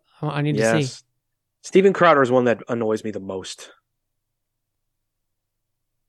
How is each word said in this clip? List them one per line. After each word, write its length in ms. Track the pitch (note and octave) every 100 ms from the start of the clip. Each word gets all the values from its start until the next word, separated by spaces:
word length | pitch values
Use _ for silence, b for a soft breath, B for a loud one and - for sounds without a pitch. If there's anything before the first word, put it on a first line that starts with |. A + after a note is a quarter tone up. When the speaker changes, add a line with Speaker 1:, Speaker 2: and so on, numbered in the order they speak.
| _ _
Speaker 1:
I, 40 | D3+ D3
I 20 |
need 160 | D3 C#3+
to 140 | A2+
see. 80 | A2+
Speaker 2:
Yes. 240 | C3 - _ _ _ _ _ _
Steven 320 | - F#3 F#3+
Crowder 300 | F#3 F3 C#3+
is 80 | B2+
one 140 | B2+ B2
that 180 | G#2+ -
annoys 340 | A#2+ A2 A2
me 80 | A2
the 80 | G2
most. 500 | G2 F#2+ F2 - - _ _ _ _ _ _ _ _ _ _ _ _ _ _ _ _ _ _ _ _ _ _ _